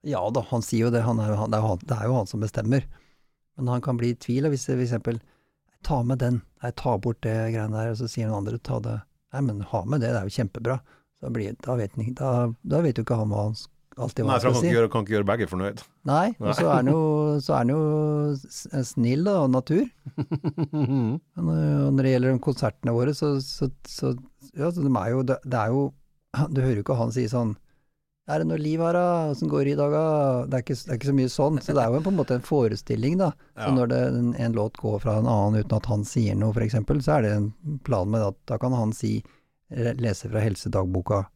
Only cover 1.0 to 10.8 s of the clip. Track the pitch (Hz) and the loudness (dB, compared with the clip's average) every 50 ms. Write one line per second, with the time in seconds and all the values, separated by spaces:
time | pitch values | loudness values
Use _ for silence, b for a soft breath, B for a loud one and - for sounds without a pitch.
1 | 113 117 117 113 107 107 104 104 107 110 107 107 110 110 98 90 - - 127 110 | 2 2 0 0 0 0 0 0 0 0 0 0 2 0 -2 -2 -2 -4 -4 -2
2 | 104 117 131 127 101 - - 110 107 107 - - 110 107 127 139 - b b b | 0 0 0 0 -2 -2 -4 -4 -4 -4 -4 -4 0 2 2 0 0 b b b
3 | b b b b b b b b _ _ _ - 131 123 123 123 120 147 123 120 | b b b b b b b b _ _ _ -6 -4 -2 -2 -2 -2 -4 -4 -2
4 | 120 120 120 - - - 120 131 139 156 143 135 - - 131 127 127 120 120 113 | 0 -2 -2 -4 -4 -2 -2 0 0 0 0 -2 -2 -2 -2 0 0 0 -2 -2
5 | - - 117 117 - _ _ _ _ _ _ _ _ _ _ _ _ - 156 131 | -2 -4 -4 -4 -8 _ _ _ _ _ _ _ _ _ _ _ _ -2 0 0
6 | 120 120 135 127 123 120 123 117 - _ _ _ - 123 120 - - 135 117 98 | 0 0 0 0 0 0 0 0 -4 _ _ _ -8 -8 -8 -4 -2 0 0 0
7 | 101 123 113 _ - 113 110 110 110 113 113 113 107 110 110 107 110 117 113 107 | 0 -2 -4 _ -2 -2 -2 0 0 -2 -2 -2 -2 -2 -2 -2 -2 -4 -4 -4
8 | 120 113 - - 113 107 110 101 98 104 117 117 _ - 127 120 101 113 113 107 | -6 -6 -4 -4 -2 -2 -2 -2 -2 -4 -6 -6 _ -4 -4 -4 -4 -4 -6 -6
9 | - _ _ _ _ _ - 131 139 123 107 101 101 - - 110 90 110 139 147 | -8 _ _ _ _ _ -6 -4 -2 -2 -2 -4 -6 -4 -4 -4 -2 0 -2 0
10 | 117 117 120 113 95 101 - - 120 101 _ 120 113 117 131 131 | 0 0 -2 -2 -2 -4 -2 -2 -4 -4 _ -6 -4 -4 -4 -4